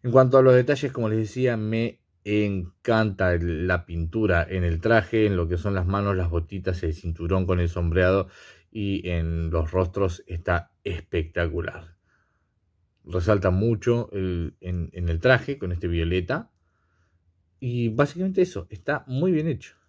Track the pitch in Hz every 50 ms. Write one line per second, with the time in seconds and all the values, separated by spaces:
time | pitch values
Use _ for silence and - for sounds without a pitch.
0 | - 123 117 131 131 123 127 135 131 131 127 127 123 135 147 139 147 127 131 123
1 | 113 107 107 113 110 104 - 127 127 123 120 110 107 107 110 113 117 117 - _
2 | _ _ _ _ _ 101 104 107 107 101 98 95 90 90 _ _ - - 113 110
3 | 110 107 95 - 95 90 87 87 85 85 82 78 90 90 90 87 - - 85 85
4 | 82 80 82 113 110 98 90 85 78 - 92 92 87 87 85 82 85 110 113 110
5 | - - - 110 107 104 98 90 82 80 87 85 - 101 98 95 90 92 95 101
6 | 101 101 98 92 87 85 85 85 80 - 101 92 - 95 87 87 - 82 78 -
7 | - 85 82 85 87 85 95 95 92 90 92 87 87 85 85 87 85 85 82 92
8 | 90 90 95 98 90 - - - - - - _ _ _ - 110 101 101 98 -
9 | - 90 87 85 82 82 82 82 82 80 82 82 80 80 87 92 95 90 - 98
10 | 98 92 87 - - - 87 82 - - 90 82 - _ _ _ _ - 87 76
11 | - _ - 87 80 82 - 87 85 82 73 - 92 - - - - - - _
12 | _ _ _ _ _ _ _ _ _ _ _ _ _ _ _ _ _ _ _ _
13 | _ - 90 92 85 107 107 98 92 95 90 95 107 117 117 104 - 120 117 120
14 | 117 - 101 98 95 92 90 85 82 - - _ - 90 90 87 82 - - 90
15 | 87 82 82 82 85 127 127 131 - - 139 - - 90 90 85 87 87 85 82
16 | 82 85 90 92 90 - 135 175 233 _ _ _ _ _ _ _ _ _ _ _
17 | _ _ _ _ _ _ _ _ _ _ _ _ 131 123 120 120 120 113 110 131
18 | 143 143 143 175 185 190 185 190 180 180 - 95 90 _ 107 90 - - 147 -
19 | - 131 127 135 165 190 175 156 156 165 135 131 - - _ _ _